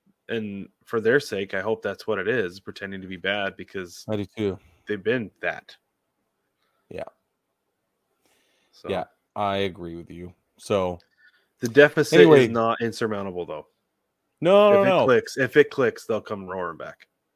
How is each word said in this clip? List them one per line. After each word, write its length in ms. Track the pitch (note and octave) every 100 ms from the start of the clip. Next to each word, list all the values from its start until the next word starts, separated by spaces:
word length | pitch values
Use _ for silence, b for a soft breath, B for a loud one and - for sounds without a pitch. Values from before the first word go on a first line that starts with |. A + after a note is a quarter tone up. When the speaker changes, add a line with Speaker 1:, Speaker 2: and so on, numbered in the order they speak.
| _ _ -
Speaker 1:
and 400 | A2+ G#2+ G2 - _
for 160 | - A#2
their 200 | A2 C#3
sake, 340 | - G2 G2
I 60 | F#2+
hope 200 | G#2 A2
that's 260 | G#2 F#2+ -
what 100 | G2+
it 80 | A2
is, 320 | B2 F2+ F#2+
pretending 420 | - - G2 F#2+
to 40 | F#2
be 100 | F#2
bad, 400 | F#2+ G2+ G2 F#2
because 480 | F2+ F#2+ F2 - -
Speaker 2:
I 80 | G#2
do 80 | G2+ -
too. 220 | G2+ F2+ _ _ -
Speaker 1:
they've 140 | G#2
been 280 | G#2+ B2+ F#2+ -
that. 360 | F2 C#2+ - - _ _ _ _ _ _ _ _ _ _ -
Speaker 2:
Yeah. 140 | - - _ _ _ _ _ _ _ _ _ _ _ _ _ _ _ _
Speaker 1:
So. 160 | _ -
Speaker 2:
Yeah, 160 | F#2 - _ _ -
I 220 | G2+ G2
agree 380 | G2 D#2+ E2+ E2+
with 140 | E2
you. 220 | F2 F2 - _ _
So 400 | - G2+ F#2 F2 b b b b b -
Speaker 1:
The 80 | A#2
deficit 500 | B2+ D3 D#3+ C#3+ E3
Speaker 2:
Anyway. 240 | E3 C#3+
Speaker 1:
is 60 | A#2
not 300 | A#2 A2+ A#2
insurmountable, 640 | A#2 - A2+ G2+ G2 F2+ D#2+
though. 200 | D#2 - _ _ _ _ _ _ -
Speaker 2:
No, 280 | E3 G3+ G#3
Speaker 1:
If 60 |
Speaker 2:
no, 80 | G3+
Speaker 1:
it 40 | G3
Speaker 2:
no. 180 | F3
Speaker 1:
clicks, 320 | C3+ A#2 - C3
if 200 | B2+ D3+
it 140 | C#3+
clicks, 360 | - A#2 - -
they'll 140 | G#2+
come 260 | - G2+ F#2
roaring 300 | F#2 E2+ D#2+
back. 320 | D#2 - _ _ _